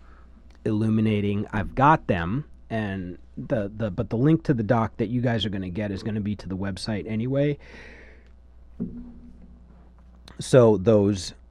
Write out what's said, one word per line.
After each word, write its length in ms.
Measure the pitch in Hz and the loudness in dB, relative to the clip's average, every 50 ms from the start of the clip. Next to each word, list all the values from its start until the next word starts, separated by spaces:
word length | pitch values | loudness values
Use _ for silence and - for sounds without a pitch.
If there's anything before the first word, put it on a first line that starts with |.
| - - - - - - - - - - - - - | -20 -20 -20 -20 -20 -20 -20 -20 -20 -20 -16 -8 -4
illuminating. 840 | 117 110 107 110 110 110 110 110 110 107 104 101 101 101 101 104 - - | -2 0 0 2 2 2 2 2 2 2 0 0 0 -2 -2 -4 -4 -4
I've 200 | 107 95 85 85 | -4 -4 -4 0
got 320 | - 131 143 160 151 - - | 4 6 6 6 4 2 0
them, 360 | 110 90 85 85 104 139 151 - - - - - | -2 0 -2 -2 -4 -4 -6 -8 -14 -20 -12 -8
and 480 | 117 113 107 101 95 95 92 90 87 - - - - - | -6 -4 -4 -4 -6 -6 -8 -10 -12 -14 -18 -18 -14 -14
the, 340 | 131 110 147 117 101 101 110 | -8 -4 -4 -4 -4 -4 -6
the, 140 | 107 113 107 | -6 -6 -4
but 200 | 87 - 98 92 | -4 -6 -6 -4
the 80 | - 110 | -2 0
link 260 | 127 151 160 160 - | 2 4 2 2 2
to 100 | - 147 | 0 0
the 100 | 113 113 | 0 0
doc 340 | 98 123 117 113 107 - - | 0 0 0 0 -2 -2 -4
that 100 | 120 98 | -4 -2
you 140 | 120 123 | -2 -2
guys 240 | 120 123 117 113 101 | 0 0 0 0 -2
are 40 | 110 | -2
gonna 200 | 95 98 95 92 | -4 -4 -6 -6
get 200 | 85 101 104 104 | -6 -6 -4 -4
is 140 | 98 - - | -6 -6 -6
gonna 160 | 117 104 110 | -6 -4 -4
be 160 | 98 104 107 | -4 -4 -6
to 140 | 98 - 90 | -6 -8 -8
the 80 | 95 92 | -6 -6
website 520 | 98 98 95 92 - - 113 98 85 - | -4 -6 -6 -6 -6 -6 -6 -6 -4 -4
anyway. 480 | 110 110 117 127 135 139 143 147 143 - - - - - - - - - - - - - - - - - - - - - - - - - - - - 240 240 240 240 240 - - - - - - - - - - - - - - - - - - - - - - - - | -4 -4 -2 -2 0 0 0 0 -2 -4 -8 -16 -20 -20 -20 -20 -20 -20 -20 -20 -20 -20 -20 -20 -20 -20 -20 -20 -20 -20 -20 -20 -14 -12 -10 -10 -10 -12 -16 -16 -18 -20 -20 -20 -20 -20 -20 -20 -20 -20 -20 -20 -20 -20 -20 -20 -20 -20 -20 -20 -20 -20 -20 -18 -16 -14
So 380 | - - - 135 117 113 107 92 | -2 4 6 8 8 8 6 6
those 560 | 92 117 110 104 101 101 104 95 - - - - - - | 4 6 6 6 6 4 2 -2 -4 -10 -14 -16 -20 -20